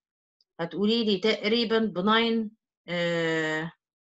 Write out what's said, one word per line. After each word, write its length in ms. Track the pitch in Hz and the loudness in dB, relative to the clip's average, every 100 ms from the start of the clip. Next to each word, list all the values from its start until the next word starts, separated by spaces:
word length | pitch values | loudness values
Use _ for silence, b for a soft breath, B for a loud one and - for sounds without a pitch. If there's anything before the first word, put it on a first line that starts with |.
| _ _ _ _ _ - | _ _ _ _ _ -8
هتقولي 440 | 170 156 208 233 | -6 -2 0 2
لي 140 | 220 190 | 2 2
تقريبًا 600 | 214 - 208 233 220 226 | 0 0 0 0 2 2
ب 220 | 220 170 | 0 0
nine، 500 | 196 226 233 226 214 - _ _ - | 2 2 2 0 -2 -10 _ _ -8
آه، 840 | 175 170 170 165 160 156 156 165 - _ _ | -2 0 0 0 0 -2 -4 -6 -12 _ _